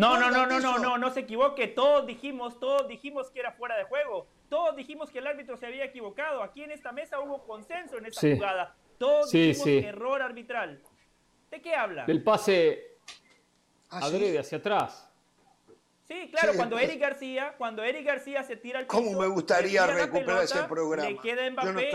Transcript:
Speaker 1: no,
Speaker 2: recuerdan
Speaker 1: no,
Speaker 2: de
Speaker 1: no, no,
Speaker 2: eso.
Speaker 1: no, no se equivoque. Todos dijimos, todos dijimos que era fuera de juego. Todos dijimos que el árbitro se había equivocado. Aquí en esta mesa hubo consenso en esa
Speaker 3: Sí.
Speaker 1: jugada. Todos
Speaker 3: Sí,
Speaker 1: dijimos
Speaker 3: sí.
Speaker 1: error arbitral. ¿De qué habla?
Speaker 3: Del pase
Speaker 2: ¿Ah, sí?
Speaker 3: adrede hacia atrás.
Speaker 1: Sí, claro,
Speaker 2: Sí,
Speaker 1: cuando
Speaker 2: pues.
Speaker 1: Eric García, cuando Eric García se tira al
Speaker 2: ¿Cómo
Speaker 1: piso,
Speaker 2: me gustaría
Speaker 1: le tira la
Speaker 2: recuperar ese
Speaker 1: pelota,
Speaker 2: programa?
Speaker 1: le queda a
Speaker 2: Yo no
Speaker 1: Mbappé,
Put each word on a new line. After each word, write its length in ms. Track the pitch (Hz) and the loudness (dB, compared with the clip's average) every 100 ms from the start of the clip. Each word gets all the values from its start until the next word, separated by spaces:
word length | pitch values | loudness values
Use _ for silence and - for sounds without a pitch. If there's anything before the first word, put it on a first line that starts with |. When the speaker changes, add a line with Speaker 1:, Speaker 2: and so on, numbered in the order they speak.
| 226 247 | 4 6
Speaker 1:
no, 120 | 247 | 4
Speaker 2:
recuerdan 20 | |
Speaker 1:
no, 60 | 254 | 4
Speaker 2:
de 60 | 254 | 4
Speaker 1:
no, 140 | 262 | 2
no, 100 | 254 247 | 2 0
Speaker 2:
eso. 20 | |
Speaker 1:
no, 180 | 247 240 | 0 0
no 160 | 254 | -2
se 80 | 262 | -4
equivoque. 460 | 214 226 277 277 214 | -4 2 2 2 -4
Todos 400 | - 277 285 240 | 2 4 4 2
dijimos, 520 | 226 277 262 240 233 | -6 -10 -8 -8 -6
todos 300 | 254 277 233 | 0 0 0
dijimos 420 | 233 277 285 262 | -6 -10 -8 -10
que 100 | 254 | -8
era 120 | 240 | -8
fuera 240 | 233 240 220 | -8 -6 -4
de 80 | |
juego. 440 | 190 277 285 185 - _ - | -2 -2 -2 -4 -10 _ -4
Todos 260 | 302 330 277 | 0 0 -2
dijimos 340 | 262 302 294 | -8 -12 -12
que 80 | 254 | -8
el 80 | 285 | -6
árbitro 320 | 285 247 240 | -8 -10 -12
se 80 | 240 | -10
había 180 | 269 | -8
equivocado. 580 | 269 254 208 196 311 269 | -8 -8 -12 -6 -4 -4
Aquí 200 | 196 277 | -6 -10
en 80 | 294 | -14
esta 200 | 294 247 | -12 -12
mesa 300 | 254 320 277 | -10 -8 -6
hubo 240 | 285 277 233 | -6 -8 -10
consenso 520 | 214 214 349 339 240 | -14 -10 -10 -10 -12
en 80 | 220 | -10
esa 160 | - | 0
Speaker 3:
Sí. 120 | 151 | 2
Speaker 1:
jugada. 400 | 135 196 185 175 _ _ - | 2 0 -2 -4 _ _ -2
Todos 320 | 175 202 294 | 2 4 4
Speaker 3:
Sí, 200 | 165 165 | 4 6
Speaker 1:
dijimos 160 | - | 4
Speaker 3:
sí. 120 | 156 139 | 4 4
Speaker 1:
error 460 | 104 202 247 269 | 2 -4 -4 -2
arbitral. 600 | 254 233 240 240 175 139 _ _ _ _ _ _ - | -4 -8 -8 -6 -6 -10 _ _ _ _ _ _ -18
¿De 100 | 311 | -12
qué 140 | 339 | -2
habla? 320 | 302 214 151 127 | 0 0 -2 0
Speaker 3:
Del 160 | 160 | 2
pase 680 | 220 214 208 185 160 - - - - - _ _ _ _ _ _ - | 4 2 4 6 6 2 -6 -20 -20 -20 _ _ _ _ _ _ -14
Speaker 2:
¿Ah, 100 | 180 | -6
sí? 60 | 147 185 | -2 2
Speaker 3:
adrede 240 | 202 151 | 2 2
hacia 180 | - 151 | -2 -4
atrás. 500 | 208 196 123 - - _ _ _ _ _ _ - _ _ - | 0 2 0 -6 -20 _ _ _ _ _ _ -20 _ _ -14
Speaker 1:
Sí, 200 | 349 320 | -12 -4
claro, 180 | 214 254 | 2 4
Speaker 2:
Sí, 60 | 196 | 4
Speaker 1:
cuando 180 | 233 | 2
Speaker 2:
pues. 140 | 233 277 | 2 0
Speaker 1:
Eric 120 | 277 | 2
García, 540 | 285 269 262 254 285 - | -2 -2 -4 -4 -4 -4
cuando 280 | 233 214 | -6 -4
Eric 200 | 233 302 | -4 -2
García 380 | 285 269 277 277 | -2 -2 -2 -4
se 140 | 254 226 | -4 -10
tira 240 | 240 262 | -8 -6
al 80 | 262 | 0
Speaker 2:
¿Cómo 220 | 214 226 | 0 2
Speaker 1:
piso, 100 | 190 | 0
Speaker 2:
me 80 | 190 | 0
gustaría 540 | 185 156 180 185 196 | 0 4 4 4 4
Speaker 1:
le 40 | 180 | 4
tira 60 | 262 | 4
la 60 | 294 | 2
Speaker 2:
recuperar 360 | - 220 185 | 0 0 2
ese 120 | 170 | 2
Speaker 1:
pelota, 140 | 269 311 | 0 -2
Speaker 2:
programa? 420 | 160 156 156 143 | -2 -2 0 -2
Speaker 1:
le 80 | 202 | -4
queda 220 | 233 240 | -4 -2
a 40 | 254 | -2
Speaker 2:
Yo 60 | |
no 80 | 262 190 | -2 -2
Speaker 1:
Mbappé, 140 | 190 277 | 0 0